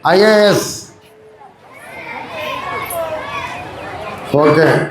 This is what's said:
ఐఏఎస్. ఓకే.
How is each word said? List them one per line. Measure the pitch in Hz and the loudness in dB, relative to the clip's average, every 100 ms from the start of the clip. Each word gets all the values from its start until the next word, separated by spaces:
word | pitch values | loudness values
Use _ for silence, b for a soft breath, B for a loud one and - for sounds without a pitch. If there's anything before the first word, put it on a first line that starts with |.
| 151 185 | 4 6
ఐఏఎస్. | 214 214 208 160 - - - - - - - - 427 _ - - - - - - - 107 101 - - - - 698 320 622 - - - - - - - - - - - 147 | 6 6 6 4 -2 -10 -14 -20 -20 -20 -20 -20 -20 _ -20 -20 -20 -16 -14 -12 -12 -8 -8 -8 -8 -8 -6 -6 -6 -6 -8 -8 -10 -10 -12 -12 -12 -12 -12 -12 -2 2
ఓకే. | 151 151 151 - - | 4 6 4 2 -2